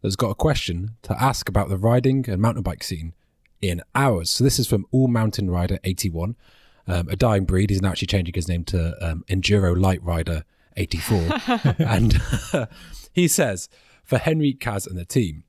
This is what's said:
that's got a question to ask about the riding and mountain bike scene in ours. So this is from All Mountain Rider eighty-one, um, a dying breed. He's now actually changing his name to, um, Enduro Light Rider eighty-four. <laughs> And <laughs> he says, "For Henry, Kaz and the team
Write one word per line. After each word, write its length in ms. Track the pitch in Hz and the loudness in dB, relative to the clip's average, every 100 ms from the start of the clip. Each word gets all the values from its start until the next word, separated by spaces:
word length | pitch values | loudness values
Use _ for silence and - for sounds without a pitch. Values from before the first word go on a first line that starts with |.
that's 140 | 104 95 | -2 -2
got 140 | 113 | -2
a 60 | 98 | 0
question 560 | 156 143 - 85 101 113 | 0 0 -2 -4 -6 -10
to 180 | - 104 | -8 -2
ask 300 | 135 - - | 0 -2 -2
about 180 | 101 90 | -2 0
the 100 | 95 | 0
riding 520 | 110 123 131 135 120 | 2 4 2 0 0
and 100 | 92 | 0
mountain 220 | 110 117 | 0 0
bike 220 | 92 80 | -4 -6
scene 320 | - 90 82 - _ _ _ _ | -8 -8 -10 -14 _ _ _ _
in 220 | 98 87 - 131 | -4 -4 -4 0
ours. 340 | 139 90 82 | 2 0 -2
So 140 | - | 0
this 160 | 131 - | 2 2
is 80 | 120 | 0
from 180 | 107 - | 0 0
All 160 | 131 131 | 2 2
Mountain 420 | 117 110 - 95 | 2 0 0 -2
Rider 300 | 87 87 98 | 0 0 -2
eighty-one, 520 | 92 92 98 82 90 117 _ _ _ _ - | -4 -4 -4 -4 -6 -6 _ _ _ _ -4
um, 240 | 87 85 | -2 -2
a 60 | 95 | 0
dying 300 | 123 101 92 | 2 2 2
breed. 260 | 92 98 | 2 2
He's 100 | 98 | 2
now 80 | 95 | 0
actually 180 | 85 - | -2 -2
changing 280 | 101 85 92 | 0 0 -4
his 120 | 85 | -2
name 160 | 87 85 | -2 -2
to, 300 | 92 82 - | -2 -2 -4
um, 200 | 87 82 - | -6 -6 -2
Enduro 480 | 95 90 104 92 90 | -2 2 4 4 4
Light 280 | 95 92 | 2 2
Rider 420 | 87 85 80 80 - _ _ - | -2 -2 -2 -4 -6 _ _ -6
eighty-four. 500 | 82 80 - 107 82 254 - | -4 -4 0 0 2 -2 0
<laughs> 320 | 240 139 - | 2 2 2
And 420 | 151 98 113 - - - - | 2 4 4 4 2 -4 -2
<laughs> 140 | 151 113 - - - - | -4 -4 -10 -20 -20 -4
he 140 | - 175 | 2 2
says, 400 | - 135 92 - _ _ _ | 4 0 0 -8 _ _ _
"For 160 | _ 127 | _ 0
Henry, 340 | - 160 147 | 2 2 2
Kaz 320 | 131 120 101 - | 0 -4 -6 -6
and 100 | 92 | -10
the 100 | 87 | -2
team 380 | 135 98 76 | 0 0 -4